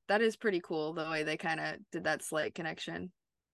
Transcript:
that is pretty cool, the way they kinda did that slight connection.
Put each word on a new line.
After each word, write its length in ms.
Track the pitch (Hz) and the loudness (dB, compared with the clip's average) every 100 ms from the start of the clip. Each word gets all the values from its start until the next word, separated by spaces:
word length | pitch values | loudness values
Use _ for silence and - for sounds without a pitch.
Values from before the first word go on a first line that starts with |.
| - | 2
that 160 | 202 | 4
is 140 | 226 214 | 4 4
pretty 240 | 226 180 | 0 0
cool, 320 | - 160 151 | 0 0 0
the 180 | 170 156 | -2 0
way 140 | 156 | 0
they 120 | 151 156 | 0 0
kinda 420 | 180 156 156 156 - | 0 0 -2 -6 -8
did 140 | 220 | -2
that 180 | 185 147 | 0 0
slight 320 | - 156 151 | 0 -2 -2
connection. 580 | - 160 165 - 170 180 - _ _ _ | -2 -6 -6 -6 -6 -8 -12 _ _ _